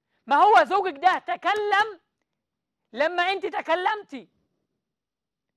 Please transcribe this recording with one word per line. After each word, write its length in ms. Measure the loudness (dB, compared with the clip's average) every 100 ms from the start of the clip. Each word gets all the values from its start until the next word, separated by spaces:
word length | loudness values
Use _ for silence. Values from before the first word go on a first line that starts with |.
| _ _ 0
ما 100 | 4
هو 280 | 6 6
زوجك 340 | 4 0 -2 0
ده 200 | 0 0
تكلم 840 | -4 -4 -2 -2 0 0 0 -6 _ _ _ _ _ _ _ _ _
لما 300 | -4 -4 -2
أنت 240 | -4 -4 -6
تكلمتي. 840 | -8 -4 -2 -2 -6 -10 -20 -20 _ _ _ _ _ _ _ _ _ _ _ _